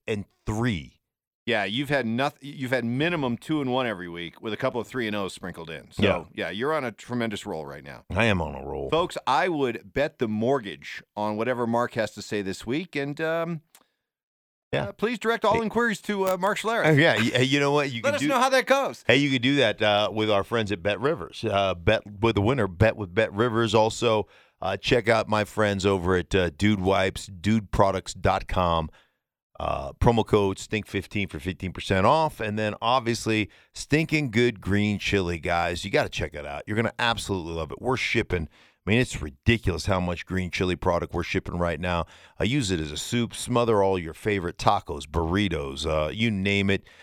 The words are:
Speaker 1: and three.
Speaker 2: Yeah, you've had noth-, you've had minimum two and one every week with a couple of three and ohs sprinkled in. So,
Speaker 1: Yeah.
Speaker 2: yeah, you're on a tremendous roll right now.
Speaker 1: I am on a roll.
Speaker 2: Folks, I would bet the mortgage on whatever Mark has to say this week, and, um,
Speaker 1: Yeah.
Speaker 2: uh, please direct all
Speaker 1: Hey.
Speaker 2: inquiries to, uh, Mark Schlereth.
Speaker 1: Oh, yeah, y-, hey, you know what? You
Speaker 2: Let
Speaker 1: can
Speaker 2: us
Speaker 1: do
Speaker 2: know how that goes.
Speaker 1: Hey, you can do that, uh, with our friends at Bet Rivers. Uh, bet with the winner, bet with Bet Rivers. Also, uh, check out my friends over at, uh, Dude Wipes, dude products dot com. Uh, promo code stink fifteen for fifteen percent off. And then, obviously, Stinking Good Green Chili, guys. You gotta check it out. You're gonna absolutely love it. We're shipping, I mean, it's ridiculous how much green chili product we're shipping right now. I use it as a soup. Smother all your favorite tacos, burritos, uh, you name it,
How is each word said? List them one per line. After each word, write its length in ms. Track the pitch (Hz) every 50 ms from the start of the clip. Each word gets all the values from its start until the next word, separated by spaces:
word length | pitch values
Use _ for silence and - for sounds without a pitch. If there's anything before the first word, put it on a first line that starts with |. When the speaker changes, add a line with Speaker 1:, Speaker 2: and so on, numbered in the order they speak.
| _
Speaker 1:
and 180 | - 110 104 95 - _ _ _
three. 520 | - 107 110 120 123 104 80 67 62 - _ _ _ _ _ _ _ _ _ _
Speaker 2:
Yeah, 200 | 120 117 107 98
you've 240 | 95 104 131 147 127
had 180 | 147 135 120
noth-, 320 | 110 113 123 135 147 - _
you've 300 | - 143 143 147 131 120
had 140 | 131 127 117
minimum 520 | 117 123 131 151 175 175 160 139 123 117
two 240 | - - - 156 151
and 120 | 139 127
one 140 | 123 131 127
every 220 | 120 104 87 90 87
week 320 | 85 85 87 80 - -
with 120 | - 113
a 40 | 104
couple 240 | - 131 131 131 120
of 60 | 104
three 220 | - - 131 117 107
and 80 | 104
ohs 160 | 104 98 92
sprinkled 380 | - - - 90 85 - 82 78
in. 200 | 80 69 - -
So, 120 | - -
Speaker 1:
Yeah. 220 | 101 98 - 85 80 - -
Speaker 2:
yeah, 160 | 110 98 82
you're 220 | 90 104 123 147
on 120 | 160 151 131
a 80 | 120
tremendous 520 | 104 - - - 123 120 117 113 104 98 -
roll 200 | 104 87 80 76
right 160 | 69 69 73
now. 220 | 69 69 65 57 - -
Speaker 1:
I 160 | 78 95 117
am 140 | 113 101 87
on 140 | 80 73 71
a 100 | 67 67
roll. 260 | 71 71 71 69 67
Speaker 2:
Folks, 280 | - 165 180 170 - - -
I 220 | - 131 156 175 190
would 440 | 165 143 135 123 113 110 - 98
bet 260 | - 135 143 160 - -
the 80 | 123 110
mortgage 760 | 107 107 113 123 139 135 113 98 78 71 - - - - - _ -
on 200 | 104 104 107 107
whatever 300 | 107 117 123 127 120 120
Mark 280 | 113 117 120 123 120 -
has 180 | 120 107 101
to 100 | - 104
say 200 | 95 - 113 104
this 220 | 98 95 92 - -
week, 300 | 113 131 156 190 - -
and, 260 | 147 139 143 147 143
um, 400 | 160 160 165 165 165 170 170 151 - _ _ - _ _ _ _ _ _ _ _ _ _ _ _ _ _ _ _ _ _
Speaker 1:
Yeah. 120 | - 139 -
Speaker 2:
uh, 80 | 202
please 260 | 196 - 196 233 247 -
direct 260 | - 226 233 208 -
all 100 | 208 214
Speaker 1:
Hey. 80 | 226
Speaker 2:
inquiries 380 | 226 208 - 226 240 233 202 -
to, 260 | - - 208 196 190 185
uh, 80 | 185 180
Mark 200 | 185 202 202 -
Schlereth. 280 | - 214 233 220 151
Speaker 1:
Oh, 40 | 156
yeah, 240 | 156 139 165 160 117
y-, 60 | 107 110 123 -
hey, 80 | 123 131
you 140 | 135 139 143
know 140 | 143 139
what? 180 | 143 147 143 143
You 120 | 123 113
Speaker 2:
Let 80 | - 277
Speaker 1:
can 40 | 294
Speaker 2:
us 60 | 277
Speaker 1:
do 80 | 269 302
Speaker 2:
know 100 | 269 240
how 100 | 254 269
that 160 | 262 262 202
goes. 360 | - 262 277 262 170 120 - - -
Speaker 1:
Hey, 80 | 123
you 120 | 139 143 143
can 120 | 135 127
do 140 | 113 131 143
that, 260 | 139 123 107 101 -
uh, 280 | 107 104 104 104 107 95
with 180 | 101 110 110 107
our 140 | 104 98 95
friends 260 | - 117 117 110 95
at 100 | 104 87
Bet 200 | 82 101 104 92
Rivers. 440 | 117 147 170 98 82 - - - -
Uh, 300 | 110 101 101 98 95 90
bet 280 | 87 85 104 107 107 -
with 300 | 104 104 98 110 113 113
the 40 | 101
winner, 260 | 98 110 139 135 104 95
bet 280 | 85 82 107 110 -
with 160 | - 104 87
Bet 200 | 87 110 110 92
Rivers. 420 | 98 98 120 123 110 113 117 107 95
Also, 540 | 113 110 110 - - 127 117 110 107 98 - - - _ _ _ _
uh, 160 | - 92 98
check 320 | 101 - - 127 120 98 113
out 200 | 113 110 101 87
my 140 | 107 107
friends 420 | 104 - - 107 107 101 101 98 90
over 300 | 101 98 92 85 90 92
at, 180 | 90 85 - -
uh, 140 | 95 90 85
Dude 300 | 73 - 101 104 107 98
Wipes, 460 | 90 95 95 95 95 98 90 - -
dude 460 | - 98 87 78 101 110 113 104 -
products 420 | - - 101 98 95 92 - - -
dot 320 | 92 82 95 92 95 -
com. 440 | - - 95 90 85 85 82 80 80 - - _ _ _ _ _ _ _ _ _ _ - -
Uh, 320 | 78 76 71 71 69 67
promo 340 | 67 - - 123 117 113 104
code 320 | - - 104 101 95 98 -
stink 300 | - - 110 107 101 -
fifteen 400 | - 101 90 - - 104 98 -
for 100 | - 76
fifteen 340 | - 95 87 - 98 92
percent 320 | - - - - 98 95 95
off. 360 | 117 147 160 160 151 - -
And 180 | 113 107 104 107
then, 160 | 110 107 101 -
obviously, 640 | 113 113 127 131 113 117 117 - - 113 110 110 101 - - - _ _
Stinking 600 | - - - - 147 156 165 - 156 151 147 123
Good 280 | 101 120 120 120 113 101
Green 380 | - 90 98 101 104 104 104 90
Chili, 400 | - - 101 98 90 87 87 82
guys. 460 | 71 87 85 85 85 87 90 85 -
You 60 | 98
gotta 180 | 113 147 120 92
check 260 | - - 82 71 -
it 100 | 73 71
out. 180 | 71 71 78 -
You're 80 | - 101
gonna 200 | 113 113 - - -
absolutely 540 | 120 117 113 104 - - 98 92 80 82
love 180 | 82 82 80 71
it. 100 | - -
We're 160 | 104 123 131 117
shipping, 500 | - - - 113 101 - 92 90 78 - _ _ _ _ _ _ -
I 60 | 90
mean, 80 | 107 120
it's 240 | 123 - - -
ridiculous 640 | 78 76 - _ - 117 117 110 - 95 85 78 -
how 140 | 104 98 92
much 260 | 90 87 87 82 -
green 240 | - 90 92 92 85
chili 240 | - - 95 90 90
product 400 | 78 - 92 87 85 80 - -
we're 80 | 87
shipping 360 | 85 - - 95 - - - 87
right 200 | 87 85 85 76
now. 280 | 90 90 87 85 80 - - - - - _ -
I 40 | 87
use 280 | 107 131 147 120 92
it 80 | 95 80
as 100 | 78 71
a 60 | 76
soup. 380 | 76 - - 120 120 117 - -
Smother 480 | - - - 123 117 120 113 110 101 98
all 160 | 95 95 92
your 140 | 82 78 78
favorite 440 | - - 110 104 98 85 85 - -
tacos, 480 | - 117 101 98 - - 73 71 71
burritos, 800 | 76 78 82 82 82 90 101 104 95 80 76 71 69 69 69 73
uh, 220 | 82 78 78 76 76
you 220 | 65 107 113 117
name 360 | 104 95 95 101 101 101 98 98
it, 140 | 98 92 - - - -